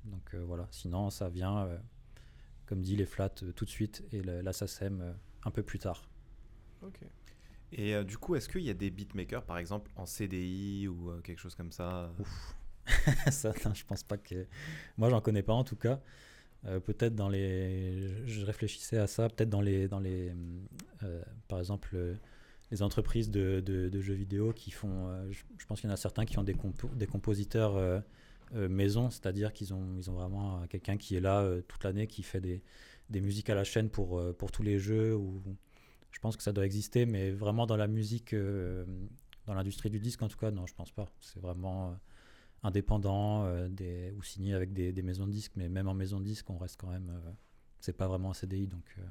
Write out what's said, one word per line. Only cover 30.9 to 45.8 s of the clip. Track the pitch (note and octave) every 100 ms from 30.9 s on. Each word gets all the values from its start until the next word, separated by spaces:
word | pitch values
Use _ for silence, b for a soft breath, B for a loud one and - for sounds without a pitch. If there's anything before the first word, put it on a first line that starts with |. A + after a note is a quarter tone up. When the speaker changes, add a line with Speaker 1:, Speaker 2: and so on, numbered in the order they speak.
| G2
Speaker 1:
qui | - F#2
est |
là, | F#2+ G2
euh, | G2 F2+
toute | F2 -
l'année, | G2 G2 G#2+
qui | -
fait | F#2 G2
des, | F#2 F2+ - B B B B
des | G#2
musiques | G2 G2+ G#2+
à |
la | G2+
chaîne | G2 - A2
pour, | - F#2 F2
euh, | F2
pour | F2 G2
tous | -
les | G#2 G2+
jeux. | G2 A2 A2 A2
Ou, | G2 F#2+ F#2+ G2 - B B B B
je | -
pense | A2+ A2
que |
ça | -
doit | G#2 G2
exister, | G2+ G#2 B2 A#2+
mais | G2+ F#2+
vraiment | G2 G#2 G#2+ A#2
dans | G#2+
la | G#2
musique, | A2 G#2 A#2 -
euh, | A2 G2 G2+ F2+ F#2 F2+ F#2 G#2 - - - -
dans |
l'industrie | G2 F#2+ G2 G#2+
du | G#2+
disque, | A2 A#2+
en | G#2+
tout | -
cas, | A2
non, | G#2 F2+
je |
pense | - E2+
pas. | - G2+ -
C'est | - F#2+
vraiment, | F#2 F2 F#2 F#2 F#2
euh, | F2+ - B B B B B
indépendant, | G#2 G2 G2 G#2+ G2 G2 G#2 G#2+
euh, | G2 F2 F2+
des, | F#2+ F2+ F2 F2+ G2+
ou |
signé | - - F#2+
avec | G2 F#2
des, | F#2+ F2+
des | F#2
maisons | F#2 F#2 G2
de |
disques, | G2+ G#2 -
mais | F2
même | F#2+